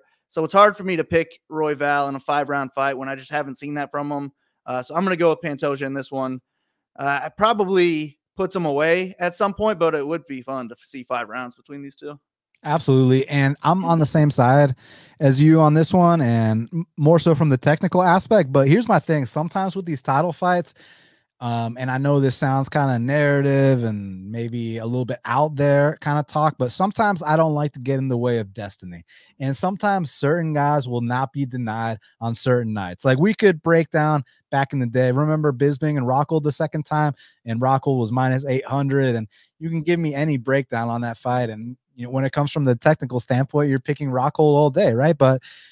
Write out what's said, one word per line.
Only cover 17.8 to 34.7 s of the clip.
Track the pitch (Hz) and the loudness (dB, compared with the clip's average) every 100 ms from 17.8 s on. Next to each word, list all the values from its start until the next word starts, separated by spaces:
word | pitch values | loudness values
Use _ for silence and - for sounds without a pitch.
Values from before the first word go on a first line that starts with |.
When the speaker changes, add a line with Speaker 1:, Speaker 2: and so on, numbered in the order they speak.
| 180 180 | 0 2
Speaker 2:
aspect. | 180 180 - 220 139 | 4 4 4 2 4
But | 139 135 | 2 4
here's | 185 233 | 4 4
my | 185 | 0
thing. | - 151 127 | 2 -2 -2
Sometimes | - 165 196 190 190 | -4 -4 -4 -4 -6
with | 175 | -8
these | 147 | -8
title | - 135 175 151 | -2 0 0 -2
fights, | 180 180 170 - - _ _ _ _ - | 0 0 -2 -12 -20 _ _ _ _ -12
um, | 120 117 113 117 | -6 -4 -4 -6
and | 131 | -4
I | 131 | -2
know | 139 143 | 2 2
this | 135 127 | 2 0
sounds | 139 135 135 | 0 0 0
kinda | 151 139 123 | 0 0 0
narrative | 120 147 147 143 139 139 135 131 | 0 2 2 2 2 4 4 2
and | 117 104 98 92 95 | 0 -4 -8 -12 -10
maybe | 117 117 120 117 113 | -8 -8 -6 -6 -6
a | 113 | -6
little | 123 120 | -4 -4
bit | 123 - | -6 -4
out | 123 151 143 | 0 0 0
there | 143 143 147 156 | 2 4 2 0
kinda | 151 147 | -2 -2
talk, | 143 151 151 - | -2 -2 -2 -2
but | 123 | -6
sometimes | - 190 214 214 185 | -2 -2 0 0 0
I | 151 160 | 0 2
don't | 160 147 | 2 0
like | 147 | -4
to | 143 | -6
get | 123 135 | -4 -4
in | 135 | -2
the | 120 | -2
way | 123 117 | -2 -2
of | 101 | -4
destiny. | 98 101 - 92 87 - _ _ - | -10 -14 -12 -16 -18 -20 _ _ -8
And | 135 139 | -6 -4
sometimes | 185 196 208 196 160 | -4 -2 -2 -2 -4
certain | - 143 170 160 | -4 -2 0 -2
guys | 151 147 147 123 | 0 0 0 -2
will | 120 | -4
not | 117 123 135 | -4 -4 -4
be | 143 139 | -6 -6
denied | 127 117 110 113 113 _ - | -6 -6 -4 -6 -6 _ -10
on | 117 117 | -8 -4
certain | - 123 113 107 | 0 0 0 -6
nights. | 92 87 135 | -8 -4 0
Like, | 131 | 2
we | 185 | 2
could | 220 208 160 | 4 2 2
break | 165 165 160 | 2 2 2
down | 160 151 151 131 _ - | 0 0 0 -4 _ -6
back | 139 139 | -2 -2